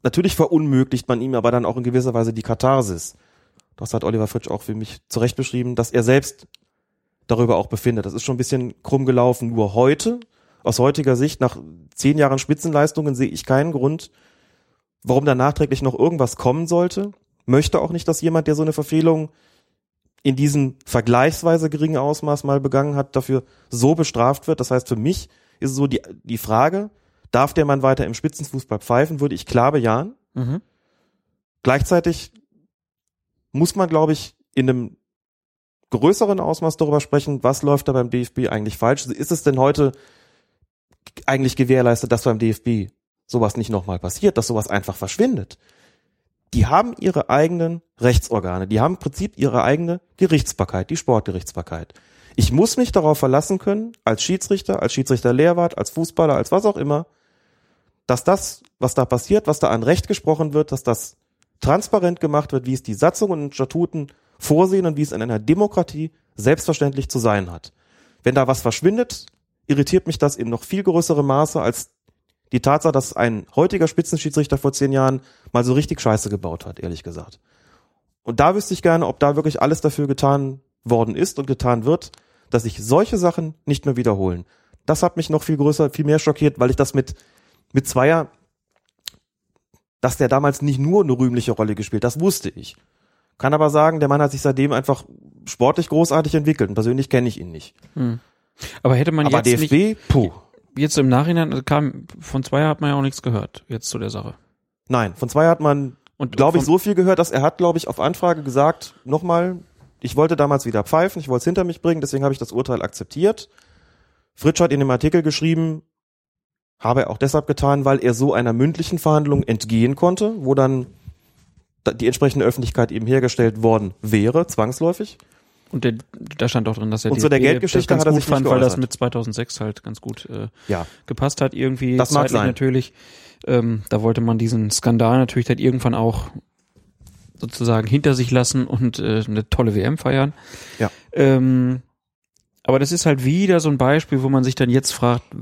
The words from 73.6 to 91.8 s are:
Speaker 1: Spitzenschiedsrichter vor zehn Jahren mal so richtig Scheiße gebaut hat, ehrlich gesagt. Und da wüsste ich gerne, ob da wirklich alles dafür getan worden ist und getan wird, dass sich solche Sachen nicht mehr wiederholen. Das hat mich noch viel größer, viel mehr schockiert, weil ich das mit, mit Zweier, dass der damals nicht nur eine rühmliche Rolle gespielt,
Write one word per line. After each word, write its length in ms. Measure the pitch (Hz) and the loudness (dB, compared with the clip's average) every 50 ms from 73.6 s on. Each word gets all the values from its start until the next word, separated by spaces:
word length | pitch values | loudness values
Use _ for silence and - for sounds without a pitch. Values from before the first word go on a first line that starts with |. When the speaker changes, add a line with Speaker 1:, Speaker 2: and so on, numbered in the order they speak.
| 160 185 - 185 165 | 2 2 2 0 0
Speaker 1:
Spitzenschiedsrichter 720 | 160 - - 165 - - 156 - 156 - 151 147 - 139 | 0 0 -2 -2 -2 -4 -4 -4 -2 -2 -2 0 0 -2
vor 140 | 135 - 139 | -2 -2 -2
zehn 200 | 135 - 139 135 135 | -2 0 -2 0 2
Jahren 280 | 135 131 131 135 131 _ _ _ _ _ - | 2 4 4 2 0 _ _ _ _ _ -2
mal 120 | - 120 120 | 0 0 2
so 80 | 123 127 | 4 2
richtig 260 | 139 147 - 170 - | 2 0 -2 -6 -2
Scheiße 300 | - 120 107 107 - 104 | 2 2 2 2 0 -4
gebaut 360 | 104 98 92 87 80 82 - | -6 -6 -6 -8 -10 -10 -12
hat, 140 | 92 92 - | -16 -14 -10
ehrlich 240 | - 90 85 78 - | -10 -10 -10 -10 -12
gesagt. 360 | 85 85 78 80 - - _ _ _ _ _ _ _ _ _ _ _ _ _ _ _ _ _ _ | -14 -14 -14 -18 -18 -20 _ _ _ _ _ _ _ _ _ _ _ _ _ _ _ _ _ _
Und 160 | - 117 110 | -6 0 4
da 160 | 143 165 190 | 4 4 4
wüsste 180 | 208 202 - 185 | 2 -2 -4 -6
ich 80 | - | 0
gerne, 260 | - 180 165 160 - | 2 2 4 4 2
ob 120 | - - _ | -2 0 _
da 160 | 147 143 147 | 2 2 2
wirklich 260 | 147 151 156 143 - | 2 0 0 0 0
alles 200 | - 143 156 156 | 0 0 0 0
dafür 260 | - 156 - - 147 | 0 -2 0 0 -2
getan 540 | 135 139 - - 139 143 143 139 135 135 135 _ _ _ _ _ | -2 0 2 2 2 2 2 0 -4 -8 -10 _ _ _ _ _
worden 320 | 113 120 117 113 113 107 | 0 2 2 2 0 0
ist 240 | - 175 202 - - | -2 -2 -2 -2 -8
und 80 | 139 | -4
getan 360 | 131 135 - - 123 123 117 110 | -4 -4 -2 2 0 0 2 2
wird, 280 | 131 160 180 - - - _ _ _ _ _ _ _ | 0 0 0 -2 -14 -20 _ _ _ _ _ _ _
dass 140 | - 120 110 | -2 -2 -2
sich 180 | 117 - - | -2 -8 -8
solche 360 | 104 110 131 165 214 233 - | 0 2 4 4 4 2 0
Sachen 380 | 202 175 175 165 - 165 156 156 _ _ | 0 0 0 0 -2 -8 -8 -10 _ _
nicht 200 | - 143 135 - | -4 -4 -2 -2
mehr 120 | 143 127 | -4 -2
wiederholen. 480 | 120 120 117 104 98 95 92 87 87 87 _ _ _ _ _ _ _ _ | 0 0 0 0 0 0 -2 -4 -4 -10 _ _ _ _ _ _ _ _
Das 180 | - 156 - - | -2 0 2 0
hat 140 | 175 - | 0 0
mich 120 | 170 156 - | -2 -4 -2
noch 140 | 156 151 - | -2 -2 0
viel 140 | - 156 | -2 -2
größer, 320 | 139 143 147 147 - 156 139 | 2 2 2 2 2 0 0
viel 160 | - - 151 | 0 -2 0
mehr 140 | 147 147 156 | 2 2 2
schockiert, 400 | - 151 147 - 151 147 143 - | 2 0 0 2 0 0 2 2
weil 100 | 123 127 | 0 0
ich 80 | 127 | 2
das 160 | - 139 - - | 0 0 0 0
mit, 220 | 139 127 - - _ _ _ _ _ _ _ _ _ _ _ - | -2 -2 -2 -10 _ _ _ _ _ _ _ _ _ _ _ -2
mit 120 | 135 135 | -2 -2
Zweier, 440 | - - 127 127 147 165 165 151 - _ _ _ _ _ _ _ _ _ _ _ _ _ _ _ - _ _ _ _ _ _ _ _ _ _ _ _ _ _ _ _ _ _ | 0 0 2 2 4 2 0 -2 -6 _ _ _ _ _ _ _ _ _ _ _ _ _ _ _ -20 _ _ _ _ _ _ _ _ _ _ _ _ _ _ _ _ _ _
dass 160 | - 127 123 | -4 -4 0
der 140 | - 147 120 | 0 0 2
damals 320 | 131 135 143 143 139 - | 2 2 2 0 -2 0
nicht 180 | 147 147 139 131 | -2 -2 -2 0
nur 240 | 139 156 180 208 190 | 0 2 2 2 4
eine 80 | 147 127 | 2 2
rühmliche 380 | 120 131 127 120 123 117 123 | 2 2 0 0 -2 -2 -2
Rolle 240 | 113 - 110 104 107 | -2 -2 -2 -2 -2
gespielt, 300 | 95 | -6